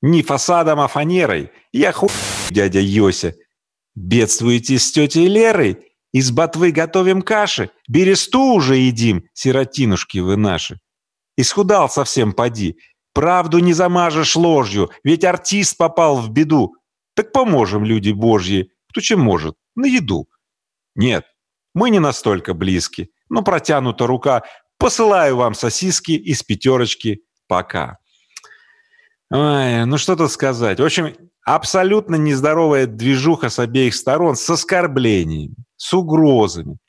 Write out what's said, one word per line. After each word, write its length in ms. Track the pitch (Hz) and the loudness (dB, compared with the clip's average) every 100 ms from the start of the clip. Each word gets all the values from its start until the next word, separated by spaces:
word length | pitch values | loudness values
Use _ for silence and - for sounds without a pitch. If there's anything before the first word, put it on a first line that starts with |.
Не 220 | 131 170 | 4 2
фасадом, 560 | 143 143 - 175 160 147 | 2 -2 2 2 2 2
а 80 | 139 | 0
фанерой. 640 | 143 151 180 156 87 71 _ _ | -2 -2 0 0 -2 -6 _ _
Я 200 | 120 160 | -2 -2
ху-, 180 | - 196 - - - - | 0 -2 -2 -8 -8 -4
дядя 300 | 98 98 95 | -2 0 0
Йося. 560 | 98 101 101 92 87 80 _ _ _ _ _ - | 0 2 2 2 -6 -10 _ _ _ _ _ -16
Бедствуете 800 | 90 117 110 - 117 120 120 131 | -2 0 2 0 2 0 0 0
с 140 | - | 0
тетей 360 | - 147 160 175 | 0 0 2 2
Лерой? 680 | 208 226 208 120 90 - _ _ | 4 2 2 0 -2 -12 _ _
Из 180 | 131 131 | -2 0
ботвы 400 | 120 165 160 180 | 0 -2 2 0
готовим 500 | 156 160 190 185 190 | 2 0 0 2 0
каши. 500 | 185 220 208 - 101 _ _ | 0 -2 -2 -4 -6 _ _
Бересту 520 | 123 185 190 - 254 269 | 2 2 2 0 0 2
уже 240 | 226 131 135 | 2 2 4
едим, 500 | 127 117 117 92 - | 2 2 0 0 -4
сиротинушки 840 | - 135 131 131 - 123 92 - 98 | -6 -2 0 -2 -2 0 0 -2 -4
вы 180 | 90 101 | -2 0
наши. 420 | 107 85 - - _ _ _ _ _ - | 0 -2 -6 -14 _ _ _ _ _ -4
Исхудал 540 | 127 - 196 202 143 | -2 0 2 4 2
совсем 440 | - 139 - 110 | 0 -2 0 -2
поди. 440 | 95 120 113 95 - _ _ _ | 0 -4 -2 -6 -8 _ _ _
Правду 460 | - 151 180 170 170 | -2 2 2 2 2
не 140 | 175 | 4
замажешь 600 | 165 180 180 170 156 147 - | 2 2 2 0 0 -2 0
ложью, 560 | 170 156 113 101 87 - | 2 2 2 -2 -4 -4
ведь 200 | 139 165 | 0 2
артист 540 | 185 175 - 196 190 - | 2 0 -2 -2 -2 0
попал 400 | 165 165 165 139 | -2 2 2 2
в 120 | 110 | -2
беду. 460 | 113 151 151 101 _ _ _ _ - | 0 2 2 0 _ _ _ _ -6
Так 160 | 220 | -2
поможем, 520 | 269 247 156 104 104 | 0 2 2 2 0
люди 280 | 107 113 101 | 0 0 0
божьи. 600 | 101 117 107 90 98 92 _ _ | 0 2 2 0 -2 -4 _ _
Кто 120 | - | -8
чем 180 | - 214 | -2 0
может, 360 | 123 90 78 - _ - | 2 0 -4 -12 _ -4
на 100 | 269 | -2
еду. 420 | 254 139 87 65 _ _ _ _ _ _ - | 0 -2 -6 -6 _ _ _ _ _ _ -2
Нет, 300 | 117 107 - _ _ _ _ | 0 0 -4 _ _ _ _
мы 160 | 165 240 | -2 2
не 100 | 214 | 2
настолько 540 | 151 127 - 98 - | 2 -2 -2 -2 -4
близки. 560 | 87 92 90 - - - _ _ | -6 -2 -2 -4 -10 -16 _ _
Но 120 | 233 | -4
протянута 680 | 202 175 - 147 131 110 120 | 0 -2 0 -2 -2 -2 -2
рука. 360 | 127 143 127 - - _ _ | 0 0 -2 -2 -20 _ _
Посылаю 580 | 247 - 220 196 151 127 | -4 0 2 4 2 2
вам 200 | 120 107 | -2 -2
сосиски 560 | 120 - 185 - - | -6 -4 -2 -4 -2
из 320 | 156 202 135 | -4 -2 -6
пятерочки. 800 | - 104 131 131 120 - 113 101 _ _ _ | -4 -4 0 0 0 -4 -6 -8 _ _ _
Пока. 500 | 92 92 90 65 - _ _ _ - - - _ _ _ _ _ _ _ | -4 -4 -6 -8 -12 _ _ _ -20 -20 -20 _ _ _ _ _ _ _
Ой, 560 | 143 151 143 131 117 117 | -2 0 0 0 0 0
ну 120 | 143 | -2
что 180 | - 175 | -2 -2
тут 160 | 156 | -2
сказать. 480 | - 139 123 117 95 | 0 -4 -2 -2 0
В 60 | 151 | 0
общем, 280 | 170 160 - _ _ | 0 -6 -8 _ _
абсолютно 720 | - 151 - 190 190 214 208 165 | -2 -2 0 0 2 0 0 -2
нездоровая 720 | 151 135 143 156 160 143 127 | 0 0 0 2 2 2 0
движуха 640 | 110 117 131 143 160 123 | -2 0 0 2 0 -2
с 100 | - | -4
обеих 360 | 120 127 127 - | -2 0 0 -2
сторон, 400 | - 147 175 135 | -2 0 0 -2
с 140 | - | -2
оскорблениями, 1040 | 170 - 185 175 135 120 101 80 78 73 - - _ | -4 -2 -2 0 0 0 0 -2 -6 -10 -16 -20 _
с 180 | - | -4
угрозами. 840 | 180 170 156 156 127 104 85 78 73 | -2 0 2 4 4 2 -2 -12 -14